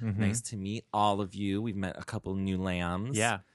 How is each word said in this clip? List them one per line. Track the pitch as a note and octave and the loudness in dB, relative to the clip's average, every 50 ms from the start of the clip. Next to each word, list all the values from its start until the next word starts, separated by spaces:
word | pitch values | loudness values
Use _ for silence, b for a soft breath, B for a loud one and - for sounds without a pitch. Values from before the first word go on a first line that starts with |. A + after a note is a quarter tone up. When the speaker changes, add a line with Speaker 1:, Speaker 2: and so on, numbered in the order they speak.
Speaker 1:
Mm-hmm. | A2+ A2 G2 G#2 | -2 -2 0 2
Speaker 2:
Nice | G#2+ G2+ A2 A#2+ | 2 2 2 0
to | A#2 - A#2 | -2 -4 -6
meet | G2 F#2+ G2+ G#2+ A#2 - _ | -6 -4 -4 -4 -6 -6 _
all | - G#2 G#2 G#2 G2+ G2+ | 2 4 4 6 4 4
of | G2+ F2+ F#2+ | 0 -2 -2
you. | G2 G2+ G2 G2 G#2 | -2 0 0 0 0
We've | A2+ A#2+ F#2+ | 0 -2 -2
met | G2 F#2+ F2+ - - | -2 -2 -4 -4 -6
a | - | -8
couple | - A2 G#2 - F#2+ F#2+ | -6 -6 -4 -4 -2 -2
new | G2 F#2+ G2 F#2+ F#2 | 0 0 0 0 0
lambs. | F#2+ F#2 F2+ F2 F2 F2 F2+ F#2 G#2+ C3 C3+ | 0 0 0 0 0 0 0 -2 -2 -2 0
Speaker 1:
Yeah. | G#2+ A2+ A#2 G#2 G2 - _ _ | 2 2 2 2 0 -4 _ _